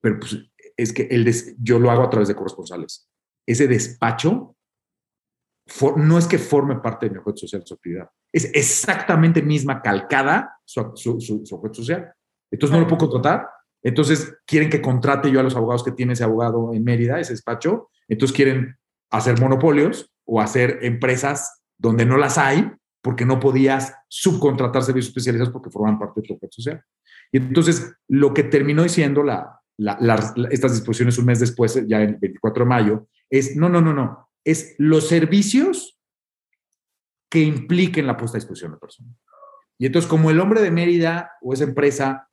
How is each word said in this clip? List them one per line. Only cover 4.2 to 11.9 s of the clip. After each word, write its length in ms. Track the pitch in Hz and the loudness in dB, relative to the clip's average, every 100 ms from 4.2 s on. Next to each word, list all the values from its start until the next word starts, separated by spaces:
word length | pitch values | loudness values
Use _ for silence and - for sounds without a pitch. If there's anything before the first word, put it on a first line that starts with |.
| 156 254 - _ _ _ _ _ _ _ _ _ _ _ _ | -2 -2 -6 _ _ _ _ _ _ _ _ _ _ _ _
for-, 300 | - 135 156 | -2 0 4
no 200 | 156 170 | 4 4
es 100 | 170 | 4
que 100 | 156 | 0
forme 400 | - 143 135 131 | 2 0 2 -4
parte 300 | 117 107 110 | -6 -4 -6
de 40 | |
mi 60 | 92 | -6
objeto 220 | 104 104 | -8 -8
social 220 | - 101 | -10 -12
de 60 | - | -14
su 60 | |
actividad. 360 | 90 87 90 90 _ _ | -16 -12 -12 -14 _ _
Es 180 | 165 110 | -2 0
exactamente 880 | 143 135 - - 185 - 165 165 165 | 0 2 0 -2 -2 0 4 4 4
misma 400 | 147 151 135 131 | 2 0 -2 -4
calcada 800 | 104 101 - 139 135 185 269 - | -2 -2 0 0 2 0 -2 -18
su, 280 | _ - 113 - | _ -8 -8 -8
su, 240 | 120 - | -6 -6
su, 260 | - 107 - | -6 -8 -8
su 100 | 90 | -12
objeto 200 | 104 110 | -12 -10
social. 380 | 117 | -6